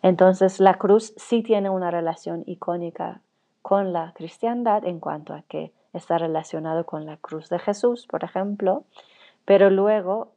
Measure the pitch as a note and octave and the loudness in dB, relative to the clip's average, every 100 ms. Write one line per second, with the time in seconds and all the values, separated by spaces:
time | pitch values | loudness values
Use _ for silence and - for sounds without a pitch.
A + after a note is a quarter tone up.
0 | F#3+ F3+ F#3 F#3+ F#3+ F#3+ G3 F#3 G3 G#3 | 2 6 6 6 2 4 4 4 4 4
1 | A3 - - A#3 A3 G#3+ G3 F#3+ F3+ E3+ | 4 -18 -2 -2 2 0 0 -2 -2 -2
2 | E3 E3 - E3+ - F3 - F3 E3+ - | -4 -6 -8 -10 -10 -10 -6 -6 -6 -8
3 | F3 F3+ _ _ _ _ - G3 G3 F3 | -12 -12 _ _ _ _ -2 0 0 -4
4 | E3 - E3 - A#3 A#3+ A#3 G#3+ F3+ E3+ | -6 -12 -16 -6 -6 -2 0 0 -2 -6
5 | D#3+ D#3 D3+ D3+ - D#3 D#3+ _ _ F3 | -8 -10 -10 -16 -12 -10 -10 _ _ -16
6 | - E3+ E3 D#3 D#3+ E3 D#3+ D#3+ E3 D#3 | -2 -2 0 -4 -6 -8 -4 -4 -4 -8
7 | D#3 D3+ - D#3+ E3 F3 - G3+ B3 A#3+ | -12 -16 -12 -12 -6 -6 -4 0 0 -2
8 | - - A#3 G3 G3+ G3+ F#3+ A#3 - - | -6 -8 -6 -6 -4 -2 -2 -2 -4 -20
9 | _ _ - _ - G3 G3 F#3+ G3+ G#3+ | _ _ -20 _ 4 6 8 6 2 2
10 | F3+ G#3 A3+ | 0 -6 -6